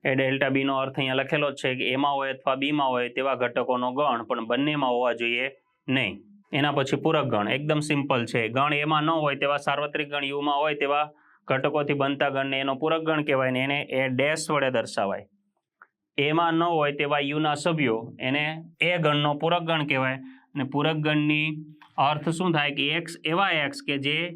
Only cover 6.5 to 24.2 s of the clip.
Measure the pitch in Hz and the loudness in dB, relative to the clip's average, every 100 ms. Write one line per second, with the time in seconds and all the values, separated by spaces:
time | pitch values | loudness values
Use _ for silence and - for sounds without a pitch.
6.5 | 151 147 143 135 143 151 156 131 107 104 | 0 2 2 0 0 2 2 2 0 0
7.5 | 131 151 151 147 143 139 127 113 131 110 | -2 0 0 2 0 2 0 0 -2 0
8.5 | 120 143 147 147 156 151 165 151 135 139 | 0 0 0 0 2 2 2 0 0 0
9.5 | 143 143 143 147 147 143 143 139 143 147 | 0 0 -2 -2 -4 -4 -4 -4 -2 0
10.5 | 143 151 147 143 143 147 - _ _ - | 0 0 0 0 0 -2 -6 _ _ -2
11.5 | 135 143 147 143 143 139 139 143 135 135 | 0 2 0 0 0 0 2 0 0 -2
12.5 | 135 135 135 156 160 160 156 147 135 131 | -2 -2 -2 0 0 0 0 2 2 2
13.5 | 127 135 143 - 131 131 127 143 156 156 | 0 0 -2 -2 -2 0 2 2 0 0
14.5 | 151 135 123 110 - 98 95 - _ _ | 0 2 0 -2 -2 -2 -2 -8 _ _
15.5 | _ _ _ - _ _ - 143 160 170 | _ _ _ -20 _ _ -2 2 2 2
16.5 | 165 170 165 147 143 143 147 143 151 156 | 2 2 2 0 0 0 0 0 0 0
17.5 | 147 175 160 135 113 - - 131 143 151 | 0 0 2 2 0 -4 -6 -2 0 -2
18.5 | 160 165 _ 165 180 151 147 147 147 160 | -4 -12 _ 0 2 2 4 2 2 2
19.5 | 175 165 160 143 135 131 131 - - _ | 0 2 0 2 0 0 -2 -10 -20 _
20.5 | 143 143 143 151 160 156 151 151 151 156 | -6 -4 0 0 2 2 2 2 2 0
21.5 | 156 156 - - - 139 151 151 165 180 | -4 -12 -20 -14 0 2 2 -2 0 2
22.5 | 160 147 139 139 160 165 170 156 165 196 | 2 0 0 0 -2 -4 -8 -2 0 2
23.5 | 165 143 - - 139 135 156 | 2 0 -4 -4 -2 -2 -2